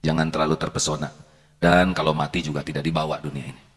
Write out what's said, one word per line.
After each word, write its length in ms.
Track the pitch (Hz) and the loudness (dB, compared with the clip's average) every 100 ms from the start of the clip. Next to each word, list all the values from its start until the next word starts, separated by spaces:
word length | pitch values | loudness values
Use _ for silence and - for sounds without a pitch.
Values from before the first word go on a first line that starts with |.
| 78 | 0
Jangan 240 | 82 80 | 0 0
terlalu 300 | 78 78 80 | 0 0 0
terpesona. 480 | - - - 76 73 - - _ _ _ | -2 -2 -2 -2 -4 -10 -20 _ _ _
Dan 380 | 85 87 92 90 | 6 6 4 2
kalau 160 | 80 | 0
mati 320 | 78 76 90 | 0 0 -2
juga 160 | 78 73 | -2 -4
tidak 240 | 69 76 | -4 -4
dibawa 340 | 73 82 78 - | -2 -2 -2 -4
dunia 320 | 73 69 64 | -6 -8 -10
ini. 140 | 65 - | -16 -20